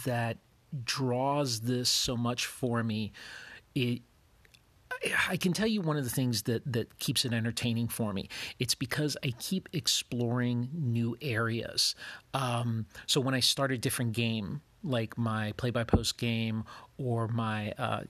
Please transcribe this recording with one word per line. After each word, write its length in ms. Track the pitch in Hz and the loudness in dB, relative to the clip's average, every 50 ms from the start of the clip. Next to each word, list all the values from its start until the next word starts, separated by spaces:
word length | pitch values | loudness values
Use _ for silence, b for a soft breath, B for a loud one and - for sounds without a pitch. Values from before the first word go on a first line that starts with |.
| - | -2
that 320 | 131 120 120 117 113 113 - - _ _ _ _ _ - 139 113 | -2 0 0 0 -2 -2 -6 -10 _ _ _ _ _ -8 -8 -4
draws 760 | - - 131 131 127 123 123 131 139 143 147 147 131 113 107 | -4 -2 0 0 0 2 2 2 2 2 2 2 0 0 -2
this 280 | 110 120 127 123 123 - | 0 0 0 2 2 2
so 260 | - - - - 127 | 2 2 2 2 0
much 300 | 117 120 120 123 120 - | 0 0 0 0 0 -2
for 380 | - - - - 123 117 117 113 | -4 -4 -2 0 0 2 2 2
me. 280 | 113 107 110 110 98 B B B B B B B B B B B - _ | 2 0 0 -2 -4 B B B B B B B B B B B -6 _
It, 260 | 143 123 120 120 - - _ _ _ _ _ _ _ _ - - - _ _ _ _ _ - 508 - - - - - - - | 0 2 2 0 -2 -4 _ _ _ _ _ _ _ _ -20 -20 -20 _ _ _ _ _ -10 -8 -4 -2 0 2 2 2 2
I 100 | 190 - | 0 0
can 140 | - 185 | 2 2
tell 160 | 165 180 214 233 | 2 2 2 2
you 140 | 220 214 | 2 0
one 160 | 180 156 151 151 | 0 0 0 2
of 60 | 135 | 0
the 60 | 120 | 0
things 340 | - 135 131 123 120 101 - | 0 2 2 2 2 2 2
that, 280 | - 117 - - 143 | 2 0 0 0 0
that 280 | 117 120 - - - - | 0 0 -2 -2 -6 -6
keeps 260 | - - 123 - - | -2 0 0 2 2
it 80 | 123 117 | 2 2
entertaining 540 | 117 110 117 110 - - 123 117 113 120 113 | 2 0 0 0 0 0 2 2 2 0 0
for 260 | - - 117 104 98 | 0 0 -2 0 0
me. 160 | 95 - B B B B B B B | -2 -4 B B B B B B B
It's 160 | 127 117 - | -2 -2 0
because 420 | - 135 120 - - 151 151 131 - - | -2 -2 -2 0 0 0 0 -2 -2 -2
I 100 | 139 120 - | -4 -4 -4
keep 280 | - - 190 190 - - - | -4 -2 -2 -2 -4 -4 -6
exploring 960 | 160 - - - - - - 131 120 120 117 120 123 123 123 120 120 123 131 147 | -2 0 0 0 0 0 -2 -2 0 0 2 2 2 2 2 2 0 -2 -2 -2
new 440 | 175 151 120 113 117 117 113 117 - | -2 0 2 2 2 2 2 0 -2
areas. 760 | - 147 113 110 117 113 113 117 - - - - - - - B B B B B B - - | -4 -2 0 0 0 0 0 -2 -4 -4 0 0 0 0 0 B B B B B B -4 -2
Um, 520 | 135 135 123 120 117 120 120 113 113 110 B B B B - | 0 0 0 0 0 0 0 0 0 -2 B B B B 2
so 120 | - 151 | 2 2
when 140 | 127 131 131 | 4 4 2
I 60 | 127 | 4
start 320 | 117 - - - 139 131 | 4 4 4 4 2 2
a 60 | 131 120 | 2 2
different 360 | - 131 - - 123 117 107 | 0 0 0 2 0 0 2
game, 480 | 117 120 113 113 110 104 87 - 147 - _ - - - | 2 2 2 2 0 -2 -4 -6 -8 -10 _ -20 -8 -4
like 320 | 165 127 117 113 110 - | 0 0 0 0 -2 -2
my 360 | - 117 113 110 110 107 107 107 - | -2 0 0 0 0 0 -2 -2 -2
play-by-post 600 | - 123 117 120 117 - - 113 113 - - - | -2 0 0 0 2 4 4 4 4 2 -2 0
game 460 | 123 117 117 113 113 113 110 110 110 B B B B B - - | 0 0 2 2 0 0 0 -2 -4 B B B B B -10 -4
or 300 | 139 123 117 117 117 110 | -2 0 2 2 0 0
my, 440 | 117 117 113 110 107 107 104 104 - - | 0 0 0 0 0 -2 -2 -4 -4 -2
uh, 240 | 123 113 107 107 - - | -2 -2 -2 -4 -4 -8